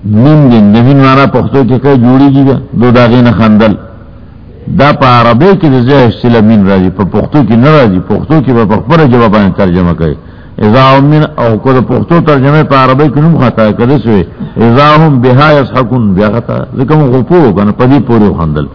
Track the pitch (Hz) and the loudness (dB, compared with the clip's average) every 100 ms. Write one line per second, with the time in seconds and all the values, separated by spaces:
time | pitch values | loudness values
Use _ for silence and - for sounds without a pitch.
0 | 101 104 135 151 139 117 104 107 120 139 | -2 0 2 2 2 2 2 2 2 2
1 | 135 131 139 123 - 135 120 127 139 139 | 2 2 0 -2 -2 -2 -2 -2 0 0
2 | 117 131 143 139 139 139 - - 123 120 | 2 2 2 2 0 -2 -4 -2 0 2
3 | 120 120 120 104 113 107 110 92 - - | 2 2 0 2 2 2 0 -2 -10 -20
4 | - - - - - - - - 139 143 | -20 -20 -20 -20 -20 -20 -8 -2 0 0
5 | 131 120 117 117 180 196 156 131 120 139 | 0 2 2 2 2 2 0 0 2 2
6 | 120 - 123 117 107 113 95 98 92 90 | 0 0 0 2 2 2 2 0 -2 -2
7 | 92 107 - 151 110 113 135 156 117 92 | -4 -4 -2 -2 0 2 2 2 2 -2
8 | - 104 - 160 127 117 107 104 98 160 | -4 -6 -2 -2 0 0 0 -2 -2 0
9 | 147 123 117 107 98 85 98 87 87 82 | 2 2 2 2 0 0 -2 0 -2 -2
10 | 80 71 - - - - 107 117 131 135 | -4 -6 -14 -20 -18 -4 0 2 2 2
11 | 139 151 151 - 120 107 131 131 120 123 | 2 0 -2 -4 -4 -2 -2 -2 -2 -4
12 | 120 170 156 143 135 151 147 139 131 131 | -2 -2 0 0 0 0 0 0 0 0
13 | 151 139 160 147 123 107 107 87 120 147 | 0 0 0 0 -2 0 -2 0 0 0
14 | 113 104 80 - - - 117 120 147 151 | 0 -2 -2 -8 -12 -2 0 2 2 2
15 | 160 135 127 127 151 147 120 113 117 123 | 2 0 2 2 2 0 -2 -4 -4 -2
16 | 107 92 104 113 - 117 - - 131 156 | -2 0 -2 -2 -6 -8 -8 -6 -2 0
17 | 143 127 120 180 135 92 104 - 127 139 | 0 0 0 2 2 0 -2 0 0 0
18 | 107 117 104 90 80 76 69 | 0 0 0 -2 -4 -4 -6